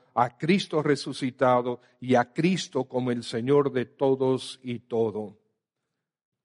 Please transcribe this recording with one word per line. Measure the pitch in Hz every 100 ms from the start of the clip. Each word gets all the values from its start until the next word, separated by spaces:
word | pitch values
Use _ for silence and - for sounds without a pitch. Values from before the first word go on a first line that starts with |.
| _
a | 113 127 -
Cristo | 156 196 - 165
resucitado | 151 139 - 131 135 117 127 123 123 123 _ _
y | 123
a | 123 -
Cristo | - 165 185 - 131 127
como | 127 127
el | 120
Señor | 113 120 120 143 139
de | 127 123
todos | - 135 131 131 131 - -
y | 127 120
todo. | - 117 113 104 104 104 _ _ _ _ _ _ _ _ _ _